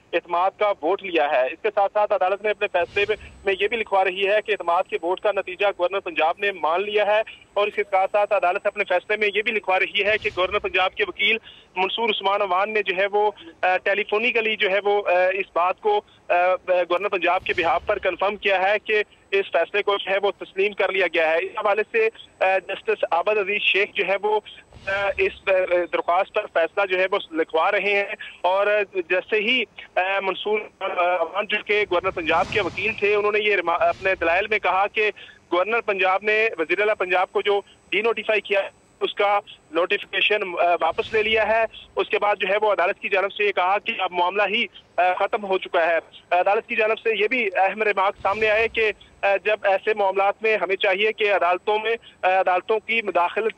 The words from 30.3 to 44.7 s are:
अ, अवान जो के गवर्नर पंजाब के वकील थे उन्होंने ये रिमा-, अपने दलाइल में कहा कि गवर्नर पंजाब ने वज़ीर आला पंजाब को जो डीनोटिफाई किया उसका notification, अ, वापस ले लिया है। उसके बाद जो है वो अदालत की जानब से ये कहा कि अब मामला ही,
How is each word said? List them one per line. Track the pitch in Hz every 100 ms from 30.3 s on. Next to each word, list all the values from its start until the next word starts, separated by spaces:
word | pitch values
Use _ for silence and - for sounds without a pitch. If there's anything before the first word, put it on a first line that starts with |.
| 185 - 214 214 -
अ, | 190 185 175 180
अवान | 160 185 208
जो | 208
के | - 208
गवर्नर | 208 175 190
पंजाब | 185 160 165 196
के | 214
वकील | 175 135 202
थे | 214 202 208
उन्होंने | 208 208
ये | 208 196
रिमा-, | 170 170
अपने | 170 165 190
दलाइल | 185 165 175 208
में | 208
कहा | 180 185 208
कि | - 214 - - - -
गवर्नर | 175 190 233
पंजाब | 220 196 185 196
ने | 208 214 220
वज़ीर | - 160 175
आला | 208
पंजाब | 208 185 180 190
को | 208
जो | 202 202 - - _
डीनोटिफाई | 185 226 220 208 214
किया | - 196 196 - _ -
उसका | 196 - 202 202 - - _
notification, | 160 180 196 - 196 - 208 190 170
अ, | 175
वापस | 170 160 196 214
ले | 220
लिया | 214 220
है। | 208 226 220 - - -
उसके | 190 208
बाद | 202 202
जो | 190
है | 208
वो | 214
अदालत | 185 175 202
की | 214
जानब | 190 196
से | 202
ये | 208
कहा | 190 180 202
कि | 196 214
अब | 185
मामला | 180 175 196
ही, | 196 220 226